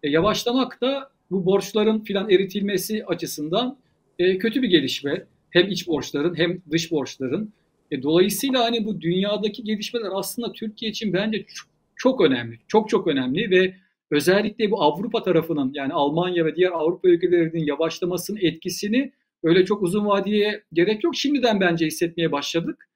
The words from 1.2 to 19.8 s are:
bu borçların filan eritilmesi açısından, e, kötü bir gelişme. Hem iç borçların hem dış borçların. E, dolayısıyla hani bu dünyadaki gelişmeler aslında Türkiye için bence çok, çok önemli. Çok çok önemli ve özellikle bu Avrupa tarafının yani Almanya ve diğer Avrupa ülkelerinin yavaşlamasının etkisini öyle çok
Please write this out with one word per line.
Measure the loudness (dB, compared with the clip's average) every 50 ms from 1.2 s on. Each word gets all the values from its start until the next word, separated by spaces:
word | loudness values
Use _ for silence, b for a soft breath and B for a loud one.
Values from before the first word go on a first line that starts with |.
| _ _
bu | -4 -2 0
borçların | 2 2 2 0 -2 -2 0 2 2 0 0
filan | -2 -4 -4 -4 0 2
eritilmesi | 2 2 2 2 -2 -4 -2 -2 -2 -2 -2 -2 -6 -6 -2
açısından, | -4 -4 -4 -4 -8 -8 -8 -6 -2 -2 -2 -2 -2 -6 _ _ _ _ _ _ _ _ _
e, | 2 2 2 2
kötü | 0 -2 0 0
bir | 0 4
gelişme. | 4 4 4 2 -4 -4 -4 -4 -6 -6 -8 _ _ _ _ _
Hem | 2 2 2 2
iç | 0 -6 -4 -2
borçların | -2 -2 -2 -4 -4 -2 -2 -2 0 0
hem | -2 -2 -2 -6 -8 -4
dış | -2 -2 -2 0
borçların. | -2 -2 -2 -4 -8 _ -6 -4 -4 -4 -6 -8 -12 _ _ _ _ _ _ _
E, | -8 -4 -2
dolayısıyla | 2 4 4 4 2 2 -2 -2 0 0 2 2
hani | 2 0 -2 -2
bu | -4 -6 -4
dünyadaki | -2 -2 0 0 0 0 -2 -2 -2 -4 -6 -6 -6
gelişmeler | -6 -6 -4 -6 -6 -6 -6 -6 -4 -6
aslında | -6 -6 -6 -8 -6 -8 -8
Türkiye | -8 -8 -10 -12 -10 -8 -8 -8
için | -8 -4 -4 -2 0
bence | 0 0 0 -2 -4 -6
çok, | _ -18 -20 -20 _ _ _ _ _ _
çok | 0 2 2 4 4
önemli. | 4 4 4 2 -2 -8 -12 -16 _ _
Çok | 2 2 2 4
çok | 0 0 2 2
önemli | 0 0 0 0 0 -2 0 2
ve | 4 4 4 2 -2 b b b b b _ _
özellikle | -2 0 4 4 4 4 2 0 -2 _ -2 0
bu | 0 2
Avrupa | 2 2 2 2 -6 -4 -4 -4 0
tarafının | 2 2 2 2 0 -2 -2 -2 -2 -4
yani | -4 -6 -4 0
Almanya | 0 0 2 2 0 0 0 0 0 0
ve | 0 2
diğer | 2 2 2
Avrupa | 2 0 0 0 -2 2 4 4
ülkelerinin | 4 4 4 2 4 4 2 2 0 -2 -2
yavaşlamasının | -2 0 0 -2 -2 -2 -4 -4 -4 -4 -4 -6 -6 -6 -2
etkisini | -2 -2 -2 -2 -8 -10 -8 -6 -4 0 0 0 0 -2 _ _ _ _ _ _ 2
öyle | 4 4 4 4
çok | 4 2 0